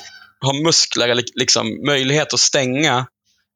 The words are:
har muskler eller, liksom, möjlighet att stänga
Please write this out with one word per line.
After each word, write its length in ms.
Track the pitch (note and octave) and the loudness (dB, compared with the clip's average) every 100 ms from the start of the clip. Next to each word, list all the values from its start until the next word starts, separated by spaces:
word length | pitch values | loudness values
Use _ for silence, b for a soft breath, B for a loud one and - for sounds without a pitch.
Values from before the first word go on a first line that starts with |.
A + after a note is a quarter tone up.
| B B B - | B B B -6
har 220 | C3 C#3 | -4 0
muskler 440 | D#3+ - - A#2+ A#2+ | 2 2 0 0 0
eller, 160 | A#2+ B2 | 0 -2
liksom, 480 | - B2+ A#2 A2+ D#2 C3+ | -2 0 0 -2 -4 -2
möjlighet 480 | C#3 C3 D3+ - | 0 0 0 0
att 60 | B2 | 0
stänga 680 | - D3 B2+ C3+ D#3 B2 B2+ _ _ _ _ | 2 2 2 0 0 0 -2 _ _ _ _